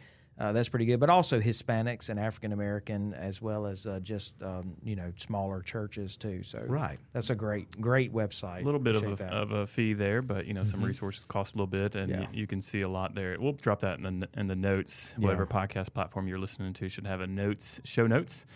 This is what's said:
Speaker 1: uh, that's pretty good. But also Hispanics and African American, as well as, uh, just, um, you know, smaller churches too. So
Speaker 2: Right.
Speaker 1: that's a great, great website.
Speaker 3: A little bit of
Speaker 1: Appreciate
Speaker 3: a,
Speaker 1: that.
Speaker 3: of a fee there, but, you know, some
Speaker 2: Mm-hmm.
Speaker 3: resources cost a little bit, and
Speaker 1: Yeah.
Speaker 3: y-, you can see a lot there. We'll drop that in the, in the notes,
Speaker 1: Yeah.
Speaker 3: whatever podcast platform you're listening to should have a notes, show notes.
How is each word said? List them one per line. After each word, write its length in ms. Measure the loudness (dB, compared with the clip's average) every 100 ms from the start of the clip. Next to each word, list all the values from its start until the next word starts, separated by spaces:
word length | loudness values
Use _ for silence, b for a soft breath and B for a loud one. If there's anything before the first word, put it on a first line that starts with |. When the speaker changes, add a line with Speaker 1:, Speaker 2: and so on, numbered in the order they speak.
| B B B -4
Speaker 1:
uh, 140 | 2
that's 160 | 2 2
pretty 160 | 2 4
good. 140 | 6
But 100 | 8
also 280 | 6 6 4
Hispanics 720 | 4 2 0 0 0 -2 -4
and 100 | -2
African 320 | -2 -2 -4
American, 640 | 0 0 -2 -2 -2 -2
as 260 | -4 -6 -4
well 240 | -4 -2 -2
as, 180 | -4 -6
uh, 140 | -6
just, 400 | -4 -6 -6 -8
um, 340 | -8 -6 -8 -8
you 120 | -6 -4
know, 180 | -4 -8
smaller 440 | -4 -2 -2 -4
churches 560 | -4 -4 -4 -6 -8 -6
too. 240 | -6 -6
So 240 | -8 -8 -2
Speaker 2:
Right. 300 | 0 0 -4 -6
Speaker 1:
that's 160 | -4 0
a 60 | 0
great, 440 | 0 -2 -4 -2
great 320 | 4 4 4
website. 500 | 2 0 -2 -8 -4
Speaker 3:
A 20 | 0
little 140 | 2
bit 160 | 4 4
of 80 |
Speaker 1:
Appreciate 240 | 2 -2 -2
Speaker 3:
a, 20 |
Speaker 1:
that. 40 |
Speaker 3:
of 180 | -2 0
a 160 | 0 0
fee 260 | 2 2
there, 300 | 4 2 2
but, 240 | 0 -2 -2
you 60 | 0
know, 80 |
some 160 | 0 2
Speaker 2:
Mm-hmm. 80 | 0
Speaker 3:
resources 380 | 0 -4 -6 -4
cost 280 | -2 -2
a 40 | -2
little 100 | 0
bit, 260 | 2 0 0
and 140 | -2
Speaker 1:
Yeah. 100 | -2
Speaker 3:
y-, 60 | -2
you 140 | -4 -4
can 140 | -4
see 200 | -2 -2
a 80 | 0
lot 240 | 0 -2
there. 240 | -2 -4 0
We'll 140 | -2
drop 280 | 2 2 4
that 180 | 2 -2
in 220 | -2 -2
the, 80 | -4
in 140 | -2 0
the 80 | 2
notes, 580 | 4 2 0 -8 -8 2
Speaker 1:
Yeah. 60 | 4
Speaker 3:
whatever 200 | 4 2
podcast 480 | 2 2 -2 -4
platform 340 | -2 -4 -2 -4
you're 120 | -4
listening 340 | -6 -6 -6
to 160 | -4 -6
should 160 | -6 -6
have 160 | -4
a 60 | -2
notes, 520 | 0 0 0 -6 -10 -4
show 220 | 4 6
notes. 400 | 6 2 -10 -16